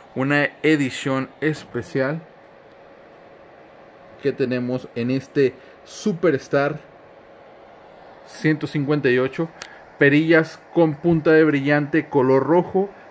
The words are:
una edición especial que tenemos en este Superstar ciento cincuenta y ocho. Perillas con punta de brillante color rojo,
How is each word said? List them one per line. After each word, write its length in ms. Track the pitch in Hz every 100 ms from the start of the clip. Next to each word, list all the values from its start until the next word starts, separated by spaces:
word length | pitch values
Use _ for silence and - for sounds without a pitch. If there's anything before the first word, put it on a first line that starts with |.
| -
una 360 | 123 135 143 143 -
edición 640 | 151 156 135 - 139 131 131 -
especial 800 | 147 147 - 120 - 139 131 160 - - - - - - - - - - - - - - - - - - - -
que 100 | 139
tenemos 540 | 127 127 127 123 127 -
en 160 | - 117
este 420 | 135 - 147 131 - - -
Superstar 960 | - - 214 165 175 135 - 143 143 147 - - - - - - - - - - - - - -
ciento 420 | - - 156 151 143
cincuenta 420 | 151 139 151 131
y 80 | 123
ocho. 320 | 131 - 165 - - - - -
Perillas 640 | 139 147 160 165 156 - -
con 220 | 170 160
punta 360 | 147 170 165 160
de 120 | 156
brillante 640 | 156 147 139 147 143 160 -
color 380 | 143 127 131
rojo, 440 | 131 185 - 190 196 - -